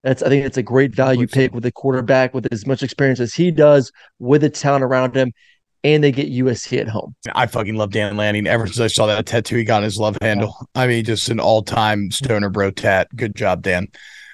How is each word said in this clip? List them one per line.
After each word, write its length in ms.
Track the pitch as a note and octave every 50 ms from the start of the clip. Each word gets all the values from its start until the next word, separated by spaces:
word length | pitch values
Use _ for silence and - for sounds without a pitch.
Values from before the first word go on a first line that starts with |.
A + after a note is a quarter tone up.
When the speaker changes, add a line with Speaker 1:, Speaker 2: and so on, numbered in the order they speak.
| -
Speaker 1:
That's, 180 | C3 C3 -
I 60 | -
think 180 | C#3 C#3 C#3 C#3
it's 120 | C3+ -
a 60 | C3+ G#2+
great 300 | F#2+ A#2 C3 C#3 C3+ -
value 200 | - C3 C3+ C3
Speaker 2:
I 20 |
believe 140 | A#2+ B2 -
so. 60 | - C3+
Speaker 1:
pick 140 | C3 B2+ -
with 120 | A#2+ A#2
a 60 | B2
quarterback 600 | - - - C3+ C3 C3 B2 A2+ C3+ C3 C3 B2+ -
with 180 | C3 G#2+ -
as 160 | A#2+ G#2 -
much 160 | C3+ C3+ - -
experience 380 | C3 - - C#3 C3+ B2+ A#2+
as 120 | A#2+ A#2 -
he 180 | - E3+ F3+
does, 380 | E3 D3 D3 D3 D3 C#3+ B2 - _ _ - _ _ _
with 220 | B2 A#2+ C#3 D#3
the 80 | D3+ D3
talent 340 | D3+ - - C#3 C#3+ C#3 C3
around 320 | B2+ C3+ B2+ B2+ B2+ A#2+
him, 160 | C3+ C3 B2 - _ _ _ _ _ _ _ _ _ -
and 180 | D3 D#3 D3+ D3
they 80 | C#3+
get 160 | B2 C3+ C#3+
U 220 | - B2+ B2 B2+ B2+
S 140 | A#2 - -
C 140 | - B2+
at 120 | B2 A2 A2+
home. 260 | G#2+ G#2 - - A#2+ _ - - -
Speaker 2:
I 140 | - B2
fucking 280 | A2+ - A#2+ G#2+ G2 A2
love 160 | A2 G#2+ G2+
Dan 260 | G#2+ A2 G#2 G2+ G#2
Lanning 280 | G#2 G#2+ G#2 G#2 G#2+ G#2
ever 220 | D#2+ A2 A#2 A2+
since 140 | F#2 - A#2
I 60 | A#2
saw 180 | A2 - - A2
that 200 | G#2+ G#2+ G#2+ A2
tattoo 300 | - - A#2+ A2 - A#2
he 80 | A#2+ A2+
got 140 | A2 A2+
on 60 | G#2 G#2
his 140 | A2 F#2+
love 200 | A2 G#2+ G#2+ G2+ -
handle. 320 | G#2+ A2 G#2+ G#2 A2 G#2+ - - B2 _ _
I 120 | C3 B2+
mean, 180 | B2+ A#2 A#2 A2
just 240 | A2+ A2 G#2 - -
an 100 | A#2 A2
all-time 720 | - F#2+ A2+ A2 G#2+ - - - A2 G#2+ G#2+ G#2 G2+ F2+
stoner 380 | - - C3+ B2+ A2+ G#2 G2+ G2
bro 200 | F#2+ G#2+ G2 G2
tat. 360 | F#2+ - - A2 F#2+ F#2+ F2+ _ -
Good 180 | A#2 B2 A2 G#2
job, 280 | - A2 F#2+ F2+ F2
Dan. 260 | - F#2+ F2+ F2+ F#2+ - _ - - - - - - -